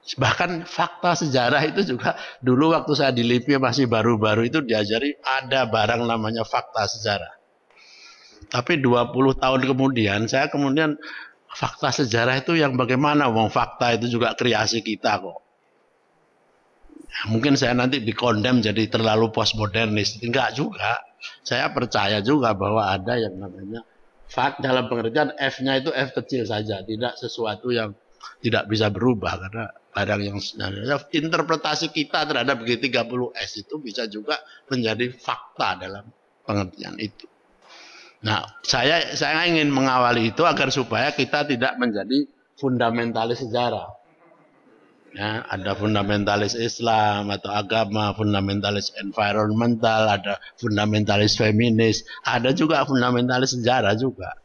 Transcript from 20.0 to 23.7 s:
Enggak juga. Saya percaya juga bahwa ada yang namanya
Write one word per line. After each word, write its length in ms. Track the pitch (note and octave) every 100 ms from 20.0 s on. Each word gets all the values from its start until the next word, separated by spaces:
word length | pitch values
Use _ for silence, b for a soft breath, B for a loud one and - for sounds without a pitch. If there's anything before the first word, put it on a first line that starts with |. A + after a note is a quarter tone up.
| G2+ -
Enggak 320 | A#2 C3 A#2
juga. 480 | A#2 D#3+ F#3 G2+ A#2+ - _ B B
Saya 320 | - B2 D3
percaya 480 | C3+ A#2+ A2+ G2 G#2+
juga 320 | G#2 D3+ A#2
bahwa 400 | G2+ G2 A2 G2
ada 240 | G2 G2 A#2+
yang 240 | G#2+ F#2+
namanya 400 | G2 F2+ G2